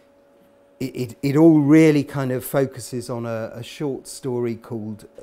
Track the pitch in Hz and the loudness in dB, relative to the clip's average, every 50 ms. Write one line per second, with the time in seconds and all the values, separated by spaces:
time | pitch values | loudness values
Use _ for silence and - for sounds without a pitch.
0 | _ _ _ _ _ _ _ _ _ _ _ _ _ _ _ - 135 127 - - | _ _ _ _ _ _ _ _ _ _ _ _ _ _ _ -10 -10 -10 -8 -8
1 | 127 110 - _ - 139 135 151 160 165 156 151 143 139 156 156 160 156 151 147 | -10 -10 -8 _ -2 0 4 6 6 8 6 6 6 6 6 6 8 6 4 2
2 | 139 - - 147 135 127 127 123 117 - - 139 135 127 - 120 107 - 131 123 | 0 -2 -4 -4 -4 -2 -4 -6 -6 -4 -2 -2 -2 -2 -4 -12 -14 -10 -10 -10
3 | 117 - 127 117 117 117 113 110 113 - - 120 123 - - - 156 139 131 - | -8 -8 -8 -8 -8 -6 -8 -8 -8 -10 -12 -14 -16 -14 -12 -8 -8 -8 -8 -8
4 | - - - - - 135 123 120 120 120 117 113 - - 123 113 107 107 107 107 | -12 -16 -16 -12 -8 -6 -4 -4 -4 -4 -6 -8 -10 -12 -10 -10 -10 -10 -12 -14
5 | - - _ - | -16 -20 _ -20